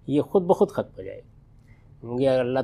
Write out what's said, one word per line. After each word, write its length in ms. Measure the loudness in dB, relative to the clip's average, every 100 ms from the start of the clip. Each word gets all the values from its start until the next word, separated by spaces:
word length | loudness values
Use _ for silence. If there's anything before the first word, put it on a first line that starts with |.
| -4
یہ 120 | -2
خود 200 | 0 0
بخود 280 | 2 2 0
ختم 280 | -2 -8 -10
ہو 40 |
جائے 140 | -16 -16
گی۔ 120 | -20 -20 -20 -20 -20 -20 -20 -18
کیونکہ 280 | -8 0 2
اگر 120 | 2
اللہ 200 | 0 -2